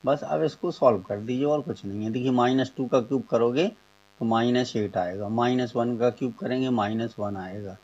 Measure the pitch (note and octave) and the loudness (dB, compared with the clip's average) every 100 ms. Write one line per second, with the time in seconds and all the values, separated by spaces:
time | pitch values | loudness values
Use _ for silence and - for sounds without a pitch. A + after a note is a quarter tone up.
0 | - C#3+ - D#3 D#3 - F3+ - C3+ G#2 | 0 0 0 0 0 -2 -6 4 4 4
1 | F#2+ G2+ A2 B2+ C#3+ D3+ D#3 A2+ G2 G2+ | -2 -6 -4 0 2 0 -2 -8 -6 -4
2 | G#2+ A#2 B2+ B2 B2 C3 B2+ - B2+ C3+ | -4 -2 0 4 4 4 0 -4 2 2
3 | A2 C3+ G#2+ A#2 A#2+ B2+ F#3+ A3+ - - | 2 -4 0 2 4 2 0 -2 -20 -20
4 | - - A2+ A2+ A#2+ B2 B2 A#2 G#2 G2 | -20 -4 0 2 4 2 0 -2 -2 -2
5 | F2+ F#2+ G#2 A2+ A#2+ B2+ B2 A#2+ A#2+ A#2 | -4 -4 -4 0 2 0 -2 -2 -2 2
6 | A#2+ A#2+ C3 A2 - B2+ C3 A#2+ G#2 A2 | 0 0 -6 -6 -4 -2 0 0 0 -2
7 | A#2 - G#2 G2 F#2 G2+ G2 G2 | -4 -4 -6 -6 -8 -10 -12 -14